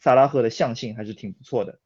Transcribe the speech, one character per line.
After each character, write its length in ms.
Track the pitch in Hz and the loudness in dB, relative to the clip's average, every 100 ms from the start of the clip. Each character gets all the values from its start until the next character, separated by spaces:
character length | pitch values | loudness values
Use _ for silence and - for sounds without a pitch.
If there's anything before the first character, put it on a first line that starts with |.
萨 120 | 135 | 4
拉 140 | 127 139 | 4 4
赫 140 | 143 | 2
的 80 | 113 | 0
象 260 | - 143 117 | -2 -4 -4
性 200 | 120 107 | -10 -10
还 80 | 107 | -12
是 80 | |
挺 180 | 107 104 | -12 -14
不 100 | - | -16
错 220 | - 123 | -6 -6
的， 160 | 98 - | -6 -10